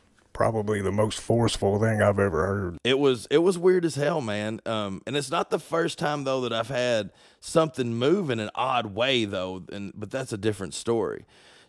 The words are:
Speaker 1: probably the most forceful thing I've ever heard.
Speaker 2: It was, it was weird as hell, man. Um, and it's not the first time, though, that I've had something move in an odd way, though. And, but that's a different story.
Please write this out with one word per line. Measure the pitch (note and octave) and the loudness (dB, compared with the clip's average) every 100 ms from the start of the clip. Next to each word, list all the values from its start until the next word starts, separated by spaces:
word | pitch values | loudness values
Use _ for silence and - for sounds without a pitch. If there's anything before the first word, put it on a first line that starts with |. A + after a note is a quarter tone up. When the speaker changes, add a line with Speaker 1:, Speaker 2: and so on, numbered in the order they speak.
| _ _ _ | _ _ _
Speaker 1:
probably | - A2 A2+ G#2 G#2 | -2 0 0 -2 0
the | G2 | 0
most | G2+ A2 - | 0 0 -2
forceful | - A#2 A2+ - G2+ G2+ | 0 2 2 2 2 2
thing | A2 G#2+ | 2 4
I've | G2+ G2+ | 4 4
ever | G2+ D#2 F#2 | 2 2 0
heard. | G2+ F#2 F2 | 0 -4 -2
Speaker 2:
It | A#2+ C3+ | 2 4
was, | C#3+ A#2+ - | 4 2 2
it | D3 | 4
was | F3 F3 | 4 4
weird | F3+ F#3 | 4 4
as | E3+ | 2
hell, | C#3 D3 E3 | 0 0 0
man. | A2+ G#2 G#2+ A2+ | -2 -2 -4 -4
Um, | - A2 G2+ F#2+ | -4 -4 -4 -6
and | - | -4
it's | C#3+ C3 | -4 -2
not | E3 F#3 | -2 -2
the | F#3 | -4
first | - E3 E3 - | -2 -2 -2 -2
time, | D#3+ D3 | -2 -2
though, | C3+ C3 | -2 -2
that | B2 | -2
I've | A2+ A2+ | -2 -2
had | C3 B2 A2+ G2 - - _ | -2 0 0 -2 -10 -20 _
something | - E3 D#3+ - A#2+ | 0 2 2 0 -2
move | A2+ C3+ G3+ D#3 | 0 2 2 0
in | A2+ | -2
an | G#2+ | -4
odd | - B2+ B2 A2 | -2 0 0 -2
way, | G2 C3 B2+ | -2 2 2
though. | G#2 G2 F#2 F#2 E2+ | 0 -2 -4 -8 -12
And, | G2+ G2 | -12 -12
but | - G#2 | -10 -8
that's | C3 C#3 | -8 -6
a | A2 | -2
different | G#2+ G2+ F2+ | -2 -2 -6
story. | - - A#2 E2+ G#1 - - - - | -6 -2 0 0 -6 -14 -20 -20 -20